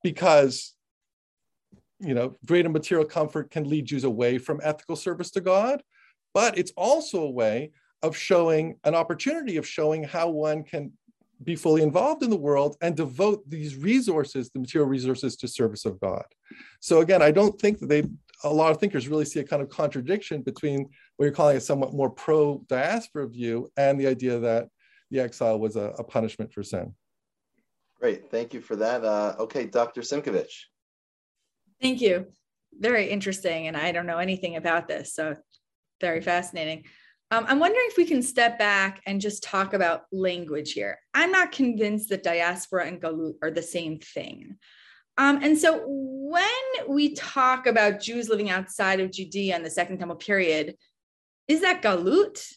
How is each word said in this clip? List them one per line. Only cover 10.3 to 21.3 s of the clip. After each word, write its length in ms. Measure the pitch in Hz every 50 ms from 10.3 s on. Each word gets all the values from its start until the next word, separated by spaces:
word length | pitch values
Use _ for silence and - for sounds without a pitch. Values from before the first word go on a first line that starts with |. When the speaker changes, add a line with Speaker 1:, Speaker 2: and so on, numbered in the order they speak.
| 160 151 151 156 151 156
Speaker 1:
can 300 | 151 - - 147 143 139 - _ _ _ _ _ _ _ _ _
be 140 | - - 170
fully 240 | 151 - 165 156 160
involved 420 | 156 151 139 180 233 294 320 311
in 60 | 262 233
the 80 | 214
world 400 | 170 143 147 143 139 143 147 143 _
and 120 | 170 170 165
devote 540 | 147 160 135 127 127 196 214 208 208 - 143
these 260 | 160 160 151 147 135
resources, 760 | 135 147 202 247 269 240 226 170 156 139 - - 135 120 -
the 100 | _ 131
material 260 | 127 123 - 160 147
resources, 500 | 135 135 131 127 127 131 127 - 127 -
to 120 | - - 113
service 380 | - - 120 113 104 - -
of 120 | 113 92 95
God. 280 | 98 95 95 - - _ _ _ _ _ - - - - _ _
So 200 | - - 170 160
again, 220 | 170 165 190 175
I 80 | 151 151
don't 280 | 151 190 208 202 208 -
think 200 | - 208 214 -
that 100 | 139 131
they, 160 | 147 151 151 - - - _ _ _ _ -
a 80 | 147
lot 180 | 156 151 160 160
of 80 | 151 -
thinkers 300 | 214 202 - 139 120 139
really 160 | 151 156 151
see 160 | 143 - 156
a 40 | 139
kind 180 | - 165 143
of 80 | 139 139
contradiction 720 | - - 151 143 - 135 123 139 190 208 - - 165 147
between 480 | 123 135 135 - - 147 139 139 139 139 _ _ _ _ _
what 80 | - 139
you're 80 | 147